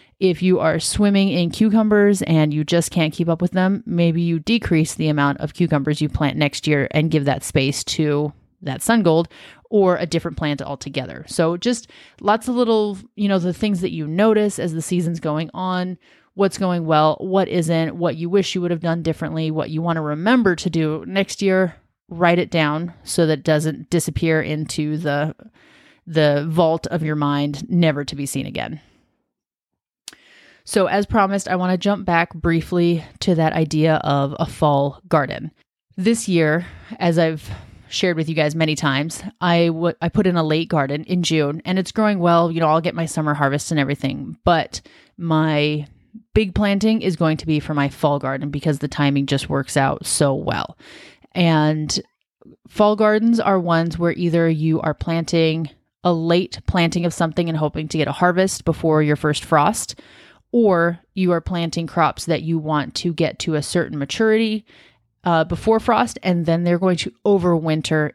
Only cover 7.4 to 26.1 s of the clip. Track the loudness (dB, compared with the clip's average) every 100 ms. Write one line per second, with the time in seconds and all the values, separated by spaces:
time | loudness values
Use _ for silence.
7.4 | -2 0 0 -2 -6 -2 0 0 -4 -8
8.4 | _ -14 -10 -6 0 2 4 4 0 -8
9.4 | -20 -20 0 4 4 2 0 -4 -4 -4
10.4 | -4 -4 -8 -10 -8 -8 -8 -12 -8 0
11.4 | 0 0 -2 -4 -8 -20 -20 -6 0 0
12.4 | 0 0 2 2 0 -4 -12 -4 0 2
13.4 | 0 -2 -2 -2 -4 -6 -4 2 4 4
14.4 | 0 -2 -4 -4 -2 -2 -2 -4 -4 -4
15.4 | -4 -6 -4 -4 -6 -8 _ _ _ -2
16.4 | 0 0 -2 0 2 4 4 2 0 0
17.4 | 2 0 0 0 0 -2 -2 -2 0 0
18.4 | 0 -2 -2 -2 -2 -2 -2 -4 -4 -4
19.4 | -4 -2 -4 -2 -2 -2 -2 -2 2 4
20.4 | 4 0 -2 0 -2 -4 -4 -2 -2 -2
21.4 | 0 2 0 -4 _ _ -12 0 2 2
22.4 | 2 0 0 -2 -6 -10 -6 0 2 2
23.4 | 2 0 0 -6 -2 -2 -2 -2 0 0
24.4 | 0 -6 -6 -4 -4 -4 -2 -2 -4 -8
25.4 | -20 _ _ _ _ _ -4